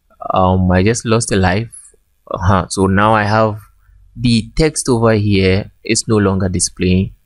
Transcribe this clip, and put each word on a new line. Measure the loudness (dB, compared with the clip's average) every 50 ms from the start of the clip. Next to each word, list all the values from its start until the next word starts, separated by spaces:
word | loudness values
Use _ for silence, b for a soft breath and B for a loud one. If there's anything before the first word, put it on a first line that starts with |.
| _ _ _ -14 -8 -4 -2
um, | 0 2 2 2 2 2 2
I | 2 2 2
just | 0 0 -2 -2
lost | -2 -2 -2 0 0
a | 0
life. | 0 0 0 0 -2 -4 -8 -12 -20 -20 -20 _ _ _ _ _ _ _ -10
Uh-huh. | -8 -4 0 0 0 0 0 -2
So | -2 0 0
now | 2 2 2 2 2 2
I | 2 2
have | 0 0 0 0 0 -2 -6 -12 -20 _ _ _ _ -20 -20 -20 -20 -8
the | -4 -2 0 0 0 -2 -2 -2
text | -2 -2 -2 -2 -4 -2 -2
over | 0 2 2 2 2
here | 2 2 2 2 2 2 2 0 0 -2 -6 -12 _ -6
is | -4 -4 -4 -2 0
no | 0 2
longer | 2 2 0 0 -2 -2
displaying. | -2 -4 -4 -6 -4 -2 0 0 2 0 0 -2 -6 -14 _